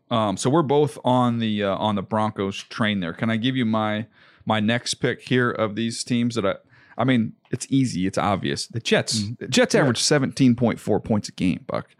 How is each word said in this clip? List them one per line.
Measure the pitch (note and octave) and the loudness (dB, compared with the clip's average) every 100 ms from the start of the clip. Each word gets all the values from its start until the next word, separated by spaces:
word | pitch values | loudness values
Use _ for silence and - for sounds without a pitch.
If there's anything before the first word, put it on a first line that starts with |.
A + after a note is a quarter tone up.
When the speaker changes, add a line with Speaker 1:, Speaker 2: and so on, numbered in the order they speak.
| _ | _
Speaker 1:
Um, | A#2 G#2+ F#2+ | -2 0 0
so | B2 | 0
we're | D#3+ | 2
both | C3 C#3+ D3 - | 2 2 2 -2
on | A#2+ B2+ B2 A#2 | 0 2 2 0
the, | A2 G#2 | -2 0
uh, | G2 F#2+ | 0 0
on | G#2+ G#2+ | 0 -2
the | |
Broncos | - A2 G#2+ G#2+ G2 G2 | -2 -2 -2 -2 -4 -4
train | - - G#2+ G2+ | -12 -2 -2 0
there. | E2+ | -4
Can | D#2+ A2+ | -4 -2
I | A2+ | 0
give | B2+ C3 | -2 0
you | A2 | 0
my, | A2 G#2+ G#2+ A2 _ - _ - | 0 0 -4 -6 _ -20 _ -2
my | A2 | 0
next | G#2+ A#2+ - - | 2 0 -2 -2
pick | C3 - | -2 -2
here | - B2+ B2 | 0 2 2
of | - A2 G#2 | 0 -2 -2
these | A2+ A#2 | -4 -6
teams | - A#2+ A#2+ A#2 | -2 0 0 0
that | F#2+ | -2
I, | - _ _ _ - | -2 _ _ _ -2
I | B2 | 2
mean, | B2 A2 - _ | 2 0 -6 _
it's | C3+ - | -10 -2
easy, | C3+ B2 F2 F#2 | 0 2 0 -2
it's | - | 0
obvious. | F2+ F#2+ C#2+ C#2 - | 0 0 -2 -4 -6
The | A#2+ | -8
Jets, | - G#3+ - A2+ | 0 0 0 -2
Speaker 2:
Mm-hmm. | G#2 - | -4 -6
Speaker 1:
the | - | -2
Jets | A#3 B3 A3 | 2 2 4
Speaker 2:
Yeah. | |
Speaker 1:
average | C#3 A2+ | 2 2
seventeen | - D3+ C3 - C3 A#2 | 2 2 2 4 4 4
point | A#2 - | 2 0
four | - G2+ | 0 -2
points | - G#2+ - | 0 -2 -2
a | |
game, | - F#2 - - | -4 -2 -2 -4
Buck. | A1 - | -6 -6